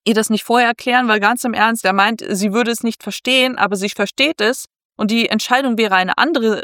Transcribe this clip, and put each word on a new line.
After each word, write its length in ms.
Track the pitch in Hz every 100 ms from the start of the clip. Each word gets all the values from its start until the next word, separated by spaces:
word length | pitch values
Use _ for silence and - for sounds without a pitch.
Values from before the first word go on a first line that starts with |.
| -
ihr 80 |
das 160 | 220 214
nicht 140 | 220
vorher 240 | - 233 240
erklären, 380 | 240 - 247 247
weil 120 | 214
ganz 240 | 202 240
im 80 | 247
Ernst, 320 | 208 220 226
er 80 | -
meint, 320 | 196 202 226 -
sie 260 | 190 202
würde 160 | 208 233
es 120 | 226
nicht 200 | 226 -
verstehen, 560 | - - - 254 254 247
aber 180 | 196 196
sie 140 | 202
versteht 500 | - 202 - 277 -
es 240 | 214 262 - _ _ -
und 140 | 214
die 180 | 233 226
Entscheidung 480 | 214 - 247 262 226
wäre 200 | 220 190
eine 200 | 185 -
andere 460 | - 339 220 202